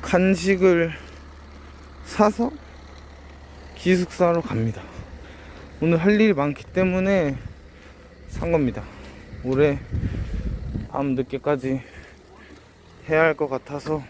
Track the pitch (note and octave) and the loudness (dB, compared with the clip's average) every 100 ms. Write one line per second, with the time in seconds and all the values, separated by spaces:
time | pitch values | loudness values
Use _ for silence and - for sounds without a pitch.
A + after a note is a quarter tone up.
0 | - F3+ F#3 F#3+ F3+ F#3+ F#3 E3+ E3 D#3 | 2 2 4 2 2 4 6 4 2 -4
1 | - - - - - - - - - - | -14 -20 -20 -20 -20 -20 -20 -20 -20 -18
2 | - - G#3+ G#3+ A#3 - - - - - | -14 4 4 4 -4 -4 -18 -20 -20 -20
3 | - - - - - - - - F#3 F#3 | -20 -20 -20 -20 -20 -20 -18 -4 2 2
4 | F3+ - F3 E3+ D#3+ A2 A2+ A2 - - | 2 2 2 2 0 -2 -2 -4 -12 -16
5 | - - - - - - - - D#3+ E3 | -16 -16 -18 -18 -18 -18 -18 -2 2 4
6 | F3+ G#3 A3 E3 C#3+ C#3+ - F3+ F#3 F#3 | 4 6 6 4 0 -2 -6 0 2 2
7 | F#3+ G3 D3+ C3+ - - - - - - | 2 2 2 -2 -8 -16 -20 -20 -20 -20
8 | - - - - E3 E3 C3 G2+ - - | -20 -20 -14 -6 0 2 2 -2 -12 -16
9 | - - - - B2+ C3 D3 C#3+ - - | -18 -18 -18 -10 -4 2 2 2 -4 -4
10 | - - - - - - - - - C3+ | -4 -4 -4 -4 -4 -6 -6 -6 -6 -4
11 | C#3 B2+ B2+ C3+ C#3+ D3 B2+ C3 B2 - | -2 -2 -2 -4 -2 0 0 -4 -6 -18
12 | - - - - - - - - - - | -20 -20 -20 -20 -20 -20 -20 -20 -20 -20
13 | - D#3 E3 D3+ D3 C3 - C#3+ C#3+ D#3 | 0 4 4 2 -2 -4 -6 -10 -4 -6
14 | B2 | -6